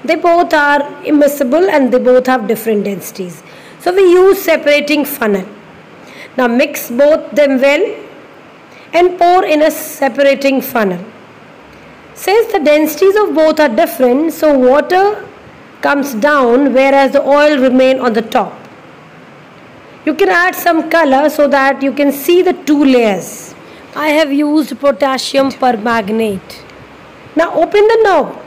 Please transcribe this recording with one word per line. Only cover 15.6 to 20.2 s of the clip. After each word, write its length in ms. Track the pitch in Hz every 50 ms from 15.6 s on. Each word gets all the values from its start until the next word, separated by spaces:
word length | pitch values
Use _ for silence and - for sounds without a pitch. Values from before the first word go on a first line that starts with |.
| - - - -
comes 340 | - 277 285 285 269 277 262
down 580 | 214 202 294 302 285 262 233 233 254 285 277 226
whereas 380 | 254 269 277 277 269 277 262
the 100 | 277 277
oil 380 | 277 262 277 294 294 302 302 269
remain 400 | 254 262 254 254 262 262 262 254
on 140 | 240 247 214
the 100 | 226 226
top. 280 | 220 - 247 196 196 - - - - - - - - - - - - - - - - - - - - - - - - - - - - - - -
You 100 | 302 294
can 140 | -